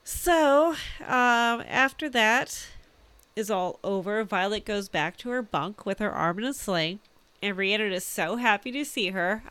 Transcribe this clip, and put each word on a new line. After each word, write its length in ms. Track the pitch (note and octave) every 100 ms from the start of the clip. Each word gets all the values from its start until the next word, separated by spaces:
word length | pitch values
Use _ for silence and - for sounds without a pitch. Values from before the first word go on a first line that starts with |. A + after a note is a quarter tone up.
So, 720 | - - F4 E4 D4 C#4 E4 D4+ - -
um, 640 | - B3 B3 A#3 A#3 A#3 -
after 420 | - C4 - D4+
that 580 | B3 A3 B3 - - - - - _ _ _ _ -
is 140 | G#3
all 300 | F#3+ F3+ -
over, 400 | F#3+ G3 F3+ G#3+
Violet 420 | G#3+ F#3+ F#3+ G#3
goes 240 | - G3+ G3
back 280 | E3+ D#3 -
to 120 | A#3+
her 120 | B3+
bunk 420 | A3 D3 E3 G#3
with 140 | G#3 G3
her 140 | G#3
arm 260 | - E3 F3+
in 60 |
a 100 | B3
sling, 460 | C#4 - F3 D#3+ G3 _ _ _ -
and 140 | G3+ F#3
Rhiannon 360 | G3 G#3 G#3
is 120 | F#3
so 320 | - - E3 A#3
happy 340 | A#3+ G3+ B3+
to 140 | C4
see 240 | C#4+ - F#3
her. 340 | F#3 F3 A3 -